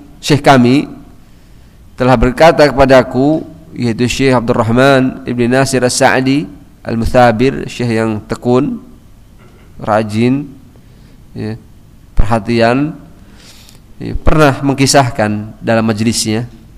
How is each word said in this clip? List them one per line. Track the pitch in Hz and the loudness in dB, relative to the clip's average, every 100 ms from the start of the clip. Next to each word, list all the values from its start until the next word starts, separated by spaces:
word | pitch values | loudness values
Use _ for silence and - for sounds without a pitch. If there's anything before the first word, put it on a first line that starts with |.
| - - | -20 -10
syekh | - 143 | -2 2
kami | 151 135 120 135 - - - - - - - - - - - - | 4 4 4 2 -2 -10 -20 -20 -20 -20 -20 -20 -20 -20 -16 -4
telah | 127 123 | 0 2
berkata | 127 120 160 151 | 2 4 4 4
kepadaku, | 147 127 131 131 117 123 139 160 - - - - | 2 2 4 4 2 0 0 -2 -6 -18 -18 -8
yaitu | 120 110 123 | -4 -2 -2
Syekh | - 135 | 0 0
Abdurrahman | 127 117 120 110 117 135 135 131 - - | 0 0 -2 0 2 4 2 0 -4 -8
Ibn | 120 120 | -4 0
Nasir | 127 135 127 | 0 0 0
As-Sa'di | 123 - 131 110 131 139 185 - - - | -2 0 0 2 0 -2 -4 -12 -20 -16
Al-Muthabir, | - 113 113 127 120 110 131 147 - | -8 -4 0 2 2 2 0 -2 -8
syekh | - 120 110 | -6 -4 -2
yang | 113 107 | -2 -6
tekun, | 107 113 123 123 247 240 - - - - - - - - - - | -8 -6 0 0 0 -6 -12 -20 -20 -20 -20 -20 -20 -20 -20 -10
rajin, | - 107 110 107 123 135 151 - - - - - - - - | -2 -2 0 0 0 0 -6 -16 -20 -20 -20 -20 -20 -20 -20
ya, | 113 107 110 - - - - - - | -12 -12 -12 -16 -20 -20 -20 -4 0
perhatian, | - 117 104 117 113 127 151 165 - - - - - - - - - - | 0 0 -2 0 0 0 -2 -8 -18 -20 -20 -20 -20 -20 -20 -20 -20 -14
ya, | 120 117 | -8 0
pernah | - 156 147 120 139 | 2 4 4 2 -2
mengkisahkan | 127 135 143 120 - 107 104 107 - | 0 2 2 0 -2 -4 -4 -8 -10
dalam | 113 113 113 | -4 -2 -2
majlisnya, | 104 113 107 110 107 123 - - | -2 -2 -2 -4 -4 -6 -14 -20